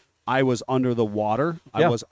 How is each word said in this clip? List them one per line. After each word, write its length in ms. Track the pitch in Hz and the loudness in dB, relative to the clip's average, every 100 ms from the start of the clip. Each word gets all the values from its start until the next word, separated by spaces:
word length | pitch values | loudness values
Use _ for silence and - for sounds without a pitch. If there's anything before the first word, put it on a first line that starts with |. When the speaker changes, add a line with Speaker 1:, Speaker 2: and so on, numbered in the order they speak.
| _ _ - | _ _ -2
Speaker 1:
I 160 | 131 | 0
was 200 | 131 120 - | 2 0 0
under 260 | 135 127 | 0 0
the 100 | 117 110 | 0 0
water. 540 | 104 104 113 160 165 - | -2 -2 0 -2 -4 -10
I 80 | 107 | 0
Speaker 2:
Yeah. 80 | 113 | 2
Speaker 1:
was 160 | 117 - | 0 -4